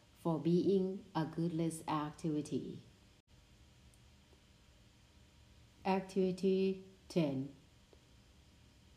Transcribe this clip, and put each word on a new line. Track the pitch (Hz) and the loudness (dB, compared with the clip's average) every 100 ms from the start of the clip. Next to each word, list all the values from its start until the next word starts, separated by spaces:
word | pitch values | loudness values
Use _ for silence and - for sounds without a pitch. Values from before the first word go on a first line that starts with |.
| - - | -20 -6
for | 170 156 | -2 0
being | 151 175 175 196 185 196 - | 4 4 4 4 2 -4 -6
a | 165 156 | -4 -4
goodless | - 170 160 165 160 - | -2 -2 0 -2 -2 -4
activity. | 156 151 - 165 151 143 127 - - - - - - _ - - - - - - - - - - - - - - - - - - - - - - - - - | -4 -4 -4 -2 -2 -2 -4 -4 -10 -16 -20 -20 -20 _ -20 -20 -20 -20 -20 -20 -20 -20 -20 -20 -20 -20 -20 -20 -20 -20 -20 -20 -20 -20 -20 -20 -20 -20 -8
Activity | 196 190 190 196 185 185 190 190 190 190 - - - | -2 0 0 0 0 2 2 2 2 -2 -8 -20 -4
ten, | 175 147 135 139 - - - - - - - - - - - - - - | 0 0 -2 -6 -10 -20 -20 -20 -20 -20 -20 -20 -20 -20 -20 -20 -20 -20